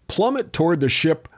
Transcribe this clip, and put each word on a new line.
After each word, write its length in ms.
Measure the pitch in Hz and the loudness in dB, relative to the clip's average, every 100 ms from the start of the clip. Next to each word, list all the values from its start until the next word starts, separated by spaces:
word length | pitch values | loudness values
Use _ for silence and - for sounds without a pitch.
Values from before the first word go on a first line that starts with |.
| - | -8
plummet 480 | - 226 277 - | -2 0 0 -4
toward 260 | - 165 170 | -2 0 2
the 80 | 135 | 0
ship. 400 | - 160 - - | 2 0 0 -4